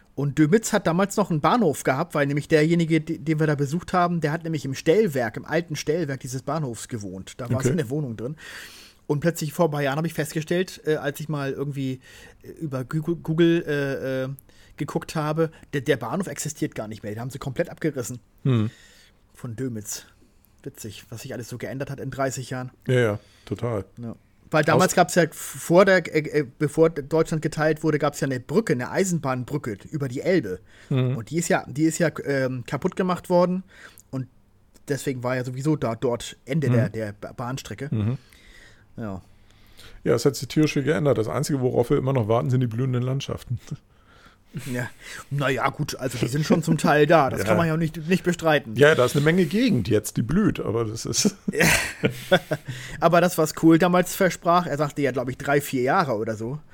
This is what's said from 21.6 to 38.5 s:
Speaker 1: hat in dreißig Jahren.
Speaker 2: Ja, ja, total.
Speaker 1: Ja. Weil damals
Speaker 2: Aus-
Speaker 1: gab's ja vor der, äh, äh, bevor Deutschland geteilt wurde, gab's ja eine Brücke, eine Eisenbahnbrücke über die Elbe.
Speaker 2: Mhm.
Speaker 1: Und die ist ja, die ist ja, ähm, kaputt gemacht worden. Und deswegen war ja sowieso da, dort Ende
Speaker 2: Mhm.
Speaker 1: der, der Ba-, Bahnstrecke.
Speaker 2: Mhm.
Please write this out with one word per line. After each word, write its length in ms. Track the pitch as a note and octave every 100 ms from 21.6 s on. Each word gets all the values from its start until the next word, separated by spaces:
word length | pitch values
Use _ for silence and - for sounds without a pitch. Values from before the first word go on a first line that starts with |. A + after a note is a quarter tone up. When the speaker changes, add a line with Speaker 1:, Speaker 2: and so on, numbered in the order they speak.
| G#2+ C3 C#3
Speaker 1:
hat 80 | C#3
in 140 | C3+
dreißig 380 | B2 C3+ C3 B2+
Jahren. 200 | C3 B2+ - -
Speaker 2:
Ja, 140 | B2+
ja, 180 | A#2 G#2 - _ -
total. 380 | G2+ A#2+ G#2+ F#2+ -
Speaker 1:
Ja. 160 | A#2 - _ _ -
Weil 80 | D#3
damals 280 | D3+ E3+ F3+
Speaker 2:
Aus- 40 | -
Speaker 1:
gab's 180 | F3 -
ja 80 | D#3+
vor 520 | - - C#3 - E3+
der, 220 | G3 F#3 E3
äh, 260 | D#3 D3+ D3
äh, 60 | C3 -
bevor 300 | D3 - D#3+
Deutschland 520 | E3 C3 D#3+ D#3+ D#3+
geteilt 400 | D#3 - D#3 D#3
wurde, 160 | D#3+ D3+
gab's 220 | D3 -
ja 60 | C#3+
eine 120 | B2+
Brücke, 340 | - D#3 A3+
eine 180 | B2+ B2
Eisenbahnbrücke 880 | D#3 G3 E3+ C#3 B2+ B2 C#3+ - G2+ -
über 160 | D#3 C3+
die 120 | B2
Elbe. 400 | D3 F#3 G#2 F2 - - -
Speaker 2:
Mhm. 260 | C3+ B2+ C3
Speaker 1:
Und 140 | G#2+
die 80 | D#3
ist 100 | E3+
ja, 160 | E3 -
die 160 | B2+
ist 140 | D#3+ D#3
ja, 120 | E3 -
ähm, 380 | - C#3 C3 B2+
kaputt 300 | A2+ C#3 F#3+
gemacht 340 | - F#3 F3 -
worden. 360 | F3+ F3+ F#3 - - - - -
Und 160 | C3 C3 _ _ _ _ - -
deswegen 380 | C#3 - C3
war 100 | B2
ja 80 | B2+
sowieso 300 | B2+ B2+ C#3+
da, 220 | D3+ A#2 A2+
dort 400 | C3+ A#2+ - -
Ende 240 | - E3 C3+
Speaker 2:
Mhm. 40 |
Speaker 1:
der, 160 | B2 A#2
der 240 | G#2+ G#2+
Ba-, 180 | G2+ -
Bahnstrecke. 560 | - B2 C3 - G#2 C#3
Speaker 2:
Mhm. 240 | A2 G#2+ C3 - - -